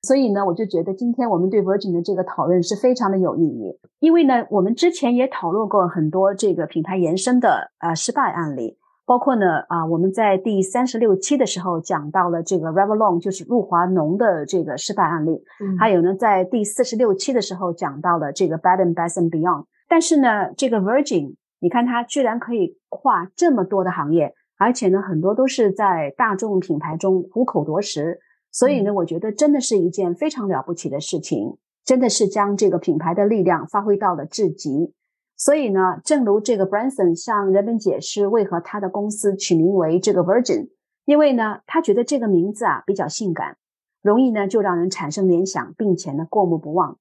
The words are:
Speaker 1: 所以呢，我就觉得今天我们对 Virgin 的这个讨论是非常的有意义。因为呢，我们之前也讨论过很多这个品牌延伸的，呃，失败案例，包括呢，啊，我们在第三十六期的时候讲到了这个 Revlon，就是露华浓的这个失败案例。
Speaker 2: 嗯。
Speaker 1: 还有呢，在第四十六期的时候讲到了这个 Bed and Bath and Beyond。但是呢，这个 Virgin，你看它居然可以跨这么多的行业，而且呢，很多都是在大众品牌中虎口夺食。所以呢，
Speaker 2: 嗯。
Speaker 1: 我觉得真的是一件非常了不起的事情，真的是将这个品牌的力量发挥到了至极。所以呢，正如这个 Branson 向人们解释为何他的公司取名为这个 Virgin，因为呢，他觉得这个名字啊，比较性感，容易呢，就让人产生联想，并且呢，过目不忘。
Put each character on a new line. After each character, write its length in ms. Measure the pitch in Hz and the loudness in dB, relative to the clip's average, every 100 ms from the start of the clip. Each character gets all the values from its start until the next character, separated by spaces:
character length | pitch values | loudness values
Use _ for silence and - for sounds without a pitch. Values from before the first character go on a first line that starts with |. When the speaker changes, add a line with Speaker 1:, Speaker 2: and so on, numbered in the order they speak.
Speaker 1:
所 100 | - | 2
以 160 | 269 254 | 2 2
呢， 120 | 202 | 2
我 80 | 196 | 0
就 140 | 175 220 | 0 -2
觉 160 | 170 | -2
得 100 | 170 | -2
今 200 | 190 240 | -4 -2
天 160 | 233 240 | -2 0
我 80 | 180 | 2
们 100 | 185 | 2
对 140 | 208 | 2
Virgin 300 | 185 196 196 | 2 0 0
的 100 | 170 | -2
这 120 | 170 | -2
个 80 | 185 | -2
讨 240 | 180 - 151 | -4 -2 2
论 160 | 180 | 2
是 140 | 170 208 | 0 0
非 180 | 247 | 0
常 160 | 254 208 | 2 0
的 80 | 190 | 0
有 180 | 175 151 | 0 2
意 60 | |
义。 360 | 160 123 98 - _ _ | 0 0 -10 -12 _ _
因 120 | 320 | 4
为 120 | 330 | 6
呢， 220 | 285 247 - | 4 2 2
我 100 | 208 | 0
们 140 | 185 | 2
之 160 | 240 339 | 2 0
前 260 | 339 254 247 | 2 0 2
也 100 | 269 | 0
讨 240 | - 170 | -2 -2
论 160 | 196 214 | -2 0
过 220 | 208 180 | 2 2
很 220 | 175 156 | 0 0
多 240 | 180 196 | 2 0
这 200 | 190 214 | 2 -2
个 120 | 170 151 | 0 -4
品 160 | 165 | -4
牌 160 | 165 190 | -4 -2
延 180 | 170 180 | 0 0
伸 240 | 214 247 | 2 2
的， 320 | 240 131 - _ | 2 0 -4 _
呃， 160 | 170 | -6
失 180 | 165 - | -4 -4
败 180 | 262 233 | -2 -2
案 240 | - 160 | -2 -6
例， 220 | 131 113 - _ _ - | -6 -8 -10 _ _ 0
包 120 | 247 | 0
括 160 | 262 240 | 2 2
呢， 240 | 185 156 - | 2 0 -2
啊， 180 | 170 160 | -4 0
我 100 | 165 | 0
们 160 | 185 | 0
在 240 | 190 214 190 | 2 2 2
第 260 | 190 196 | 0 0
三 240 | 190 240 254 | 0 0 -2
十 120 | 226 | 0
六 180 | 226 190 | 2 2
期 220 | - 285 | 2 0
的 80 | 240 | 0
时 120 | 190 | -2
候 220 | 180 165 | -4 -6
讲 300 | 165 170 147 | -4 -6 -2
到 180 | 185 175 | -2 0
了 140 | 170 | -2
这 160 | 170 185 | -2 -4
个 100 | 160 | -2
Revlon， 500 | 165 196 214 214 170 | 0 0 2 2 2
就 120 | 196 | -2
是 140 | 190 | -8
露 180 | 175 240 | -2 -2
华 240 | - 175 180 | 0 0 2
浓 320 | 185 151 196 | 2 0 2
的 260 | 226 170 | 2 0
这 180 | 147 185 | -2 -2
个 140 | 160 131 | -2 -6
失 160 | - | -6
败 100 | 202 | -2
案 200 | 165 165 | 0 0
例。 180 | 156 160 _ - | -2 -4 _ -12
Speaker 2:
嗯。 180 | 202 185 | -6 0
Speaker 1:
还 100 | 220 | 2
有 140 | 185 | 4
呢， 120 | 175 | 2
在 300 | 190 226 190 | 2 2 2
第 180 | 185 247 | 0 -2
四 220 | 208 - | -2 -2
十 120 | 247 226 | -2 0
六 180 | 240 | 0
期 180 | 190 - | 0 0
的 80 | 247 | -2
时 140 | 196 | -2
候 180 | 180 185 | -4 -6
讲 280 | 170 170 139 | -4 -6 -4
到 160 | 175 170 | -2 0
了 120 | 147 | -2
这 160 | 135 180 | -2 -2
个 120 | 160 | 2
Bed 240 | 180 190 | 2 4
and 120 | 175 | 2
Bath 200 | 170 170 | 0 -4
and 160 | 180 170 | -2 -2
Beyond。 340 | 165 175 156 - _ _ | 0 0 -2 -6 _ _
但 120 | 330 | 2
是 180 | 330 311 | 4 2
呢， 340 | 254 214 180 | 4 2 -2
这 140 | - 262 | -2 0
个 120 | 226 | 0
Virgin， 560 | 190 254 285 190 143 - _ _ | 2 0 0 -2 -2 -12 _ _
你 100 | 175 | 0
看 160 | 240 247 | 0 0
它 160 | 240 | -2
居 200 | 240 294 | -2 -2
然 160 | 247 233 | 0 -2
可 140 | 233 | -4
以 220 | 233 180 - _ | -4 -4 -6 _
跨 400 | - 269 196 180 | -4 0 0 -2
这 160 | - 349 | 0 2
么 140 | 247 | 2
多 180 | 185 202 | 2 0
的 80 | 185 | -2
行 220 | 170 147 | -4 0
业， 220 | 165 147 - _ _ | 2 0 -4 _ _
而 120 | 277 | 0
且 180 | 247 196 | 2 2
呢， 120 | 190 | 0
很 200 | 190 160 | 0 -2
多 120 | 180 | 0
都 120 | 214 262 | 2 0
是 260 | 262 214 | 2 0
在 400 | 196 208 170 143 - | 2 0 0 -4 -2
大 180 | 175 | -2
众 260 | 190 220 196 | -2 -2 -2
品 180 | 170 151 | -2 -6
牌 180 | 156 160 | -4 -4
中 260 | 196 190 180 | 0 0 -2
虎 120 | 220 | -2
口 200 | 247 165 | 0 0
夺 160 | 151 156 | -2 -4
食。 400 | 202 156 151 180 _ _ _ | -4 -4 -6 -6 _ _ _
所 160 | - 254 | 0 2
以 140 | 277 | 2
呢， 80 | 202 | 0
Speaker 2:
嗯。 40 | 202 | 0
Speaker 1:
我 80 | |
觉 140 | 170 165 | -2 -4
得 140 | 220 | -6
真 200 | 208 294 | 0 2
的 80 | 285 | 2
是 180 | 247 208 | 2 0
一 120 | 180 | 0
件 240 | 180 180 | 0 -4
非 160 | 175 302 | -2 -4
常 160 | 277 202 | -4 -4
了 160 | 147 | -4
不 100 | 151 | -4
起 160 | 170 151 | -8 -6
的 120 | 139 | -8
事 180 | 147 175 | -6 -8
情， 380 | - 127 104 - _ _ | -4 -4 -4 -10 _ _
真 140 | - 254 | 0 2
的 100 | 247 | 2
是 200 | - 202 | 2 0
将 280 | 208 202 202 | 0 0 2
这 140 | 202 | 2
个 80 | 170 | 2
品 180 | - 160 | 0 -2
牌 160 | 165 | 0
的 140 | 175 202 | 0 2
力 160 | 220 | 2
量 240 | 180 160 147 | 2 0 -2
发 160 | 208 | -4
挥 140 | 208 202 | 0 0
到 180 | 202 | 0
了 100 | 165 | -2
至 240 | 156 - 190 | -8 -2 -2
极。 460 | 156 156 139 170 _ _ _ _ _ | -2 -4 -2 -4 _ _ _ _ _
所 160 | - | 0
以 160 | 302 254 | 2 2
呢， 300 | 190 185 160 | 2 0 -2
正 200 | - 302 | -2 0
如 160 | 226 208 | 2 2
这 160 | 208 220 | 2 0
个 80 | |
Branson 520 | 190 202 254 262 180 170 | 0 0 -2 0 0 0
向 340 | - 208 196 | -2 -2 2
人 140 | 190 | 2
们 120 | 208 226 | 2 -2
解 240 | 202 - | -2 -4
释 280 | - 208 202 | -6 -2 0
为 160 | 226 | 2
何 160 | 202 175 | 0 -4
他 180 | - 208 | -6 -8
的 100 | 190 | -6
公 220 | 208 208 | -4 -6
司 240 | 214 202 | -2 -2
取 220 | 196 - 165 | -2 0 2
名 180 | 170 | 4
为 240 | 196 160 175 | 2 2 2
这 140 | 196 | 2
个 100 | 190 | 2
Virgin， 460 | 175 220 247 120 - _ _ _ | 2 2 2 -2 -4 _ _ _
因 140 | - 294 | 2 4
为 140 | 302 | 4
呢， 260 | 247 214 208 - | 2 -2 -6 -4
他 160 | 330 | -2
觉 100 | 330 | 2
得 120 | 208 | 0
这 160 | 240 285 | 2 -2
个 80 | 226 | 2
名 240 | 180 185 | 2 2
字 120 | 208 | -2
啊， 200 | 220 139 - | -2 -2 -2
比 80 | |
较 140 | 196 151 | -4 -4
性 260 | - 202 | -4 -6
感， 220 | 160 76 - _ _ _ _ | -4 -8 -12 _ _ _ _
容 200 | 202 220 | 2 4
易 100 | 262 | 4
呢， 160 | 214 202 | 0 0
就 140 | 226 | 0
让 180 | 196 175 | 0 0
人 100 | 180 | -2
产 220 | 185 151 | -4 -8
生 160 | 156 190 | 0 2
联 180 | 170 | 2
想， 300 | 185 160 123 - | 0 -4 -8 -4
并 200 | 208 175 | 0 0
且 160 | 165 | -2
呢， 140 | 139 165 | -8 -2
过 160 | 214 185 | 0 0
目 100 | 160 | -2
不 160 | 151 | -2
忘。 260 | 170 147 - | -2 -2 -6